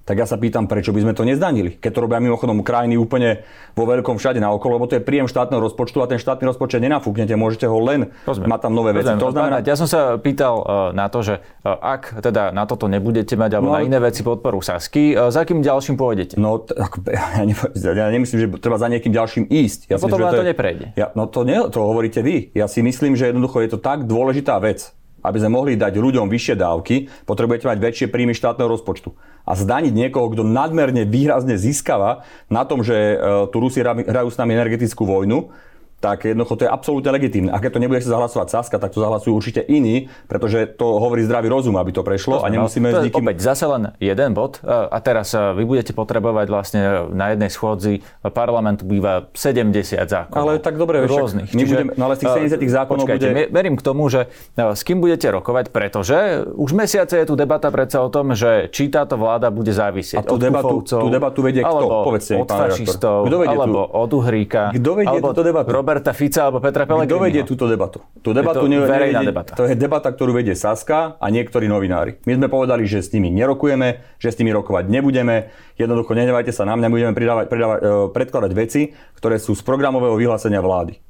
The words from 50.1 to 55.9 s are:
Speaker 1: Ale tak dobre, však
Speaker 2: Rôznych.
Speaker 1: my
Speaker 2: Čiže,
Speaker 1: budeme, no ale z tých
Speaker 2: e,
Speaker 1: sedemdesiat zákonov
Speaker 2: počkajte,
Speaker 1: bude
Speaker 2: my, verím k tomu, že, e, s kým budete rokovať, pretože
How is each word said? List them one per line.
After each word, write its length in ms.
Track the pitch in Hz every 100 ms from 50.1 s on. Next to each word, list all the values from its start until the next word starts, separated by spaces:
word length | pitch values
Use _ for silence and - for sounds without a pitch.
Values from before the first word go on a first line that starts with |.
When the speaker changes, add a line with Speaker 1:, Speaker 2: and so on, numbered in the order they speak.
| 95 87 147
Speaker 1:
Ale 100 | 147 151
tak 180 | 165 151
dobre, 300 | 165 151 131
však 80 |
Speaker 2:
Rôznych. 360 | 143 127 98 95
Speaker 1:
my 80 | 117
Speaker 2:
Čiže, 80 | 135
Speaker 1:
budeme, 220 | 131 131
no 100 | -
ale 100 | 127
z 60 | 135
tých 80 | 131
Speaker 2:
e, 80 | 123
Speaker 1:
sedemdesiat 380 | 151 156 131 131
zákonov 240 | 135 139 131
Speaker 2:
počkajte, 160 | 127
Speaker 1:
bude 80 | 131
Speaker 2:
my, 120 | 131 -
verím 220 | 170 190 135
k 60 | 139
tomu, 180 | 139 147
že, 120 | 127 120 - -
e, 220 | - 113
s 80 | 104
kým 160 | - 180
budete 300 | 170 165 131
rokovať, 360 | 95 104 123 120
pretože 480 | - 101